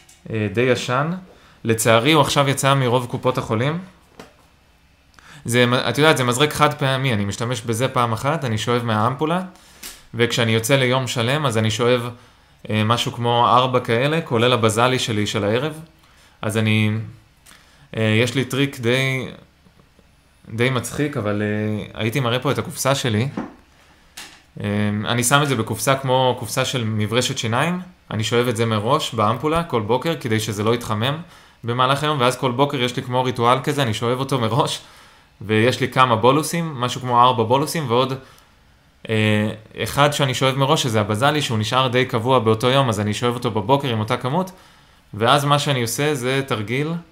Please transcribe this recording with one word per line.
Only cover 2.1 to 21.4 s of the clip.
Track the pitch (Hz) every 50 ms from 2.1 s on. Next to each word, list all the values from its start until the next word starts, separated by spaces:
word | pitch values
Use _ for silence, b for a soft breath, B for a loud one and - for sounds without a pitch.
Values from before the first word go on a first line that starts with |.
הוא | 160 156
עכשיו | 131 120 - 147 139 139
יצא | 139 135 - 135 139
מרוב | 139 131 120 117 127 123
קופות | 117 - 117 - 127 123
החולים. | 131 - - 117 107 123 143 160 175 185 - - _ _ _ _ - - - _ _ _ _ _ _ _ _ _ _ _ _ _ _ _ _ B B B B B B B
זה, | 117 113 123 123 120 123 131 - -
את | 113
יודעת, | 139 147 160 156
זה | 131 127
מזרק | 123 120 120 147 147 -
חד | - 147 147 135
פעמי, | - 139 135 135 131 135 135 113
אני | 101 101
משתמש | 101 98 - 120 117 127 110
בזה | 110 117 113 107 131
פעם | 135 - 131 120 113 113
אחת, | 110 - 139 156 160 139
אני | 120 110
שואב | 107 - 123 120 123 113
מהאמפולה, | 117 107 107 110 123 139 143 156 151 175 185 185 185 B B B B B B B B B B B B -
וכשאני | 113 120 117 - - 117 110
יוצא | 110 113 110 - 139
ליום | 135 131 123 127 135 127
שלם, | 117 - 131 113 120 139 156 151
אז | 131 107
אני | 110 110 107
שואב, | - 110 120 120 127 120 117 120 117 b b b b b b b b b - -
אה, | 107 107 107
משהו | 107 120 120 - 127
כמו | 120 117 117 120 120 120 120
ארבע | 101 110 123 127 127 127 123
כאלה, | 120 - 117 117 135 147 156 165
כולל | 160 - 131 110 117 127 123
הבזלי | 113 113 110 104 113 123 127 127 127
שלי | - - 110 104 104
של | 101 - 110 104
הערב. | 101 110 127 139 156 151 160 165 - b b b b b b b b b b
אז | - 107 104
אני, | 113 110 107 107 110 107 107 107 110 110 107 - - _ _ _ _ B B B B B B B B B B -
אה, | 113 110 110 107 110 123
יש | 123 -
לי | 135 123
טריק | 127 131 127 143 139 139 -
די, | 113 117 123 135 135 135 131 131 113 67 - - - _ _ _ _ _ _ _ _ _ _ _ _ _ _ _ _ _ _ _ - - 113
די | 110 120 131
מצחיק, | 131 120 117 - - - 147 147 147
אבל, | 131 101 104 104 104